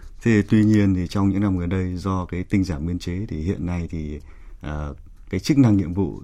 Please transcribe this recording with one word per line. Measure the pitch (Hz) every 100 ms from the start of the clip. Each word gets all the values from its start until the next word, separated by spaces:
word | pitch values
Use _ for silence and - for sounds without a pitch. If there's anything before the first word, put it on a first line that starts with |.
| - -
Thế | 117 107 101
tuy | 110
nhiên | 107 107 101 92
thì | 87
trong | 101 98
những | 95
năm | 104 92
gần | 87
đây | 95 90 90
do | 92 95 87
cái | 87
tinh | 92 104
giản | 92 73 82
biên | 87
chế | - 90 110
thì | 78
hiện | 80 - 85
nay | 87 82
thì, | 82 76 73 - - - -
ờ, | 69 76 73 71 - - -
cái | 95
chức | - 139
năng | 123 101
nhiệm | 85
vụ | 90 87 50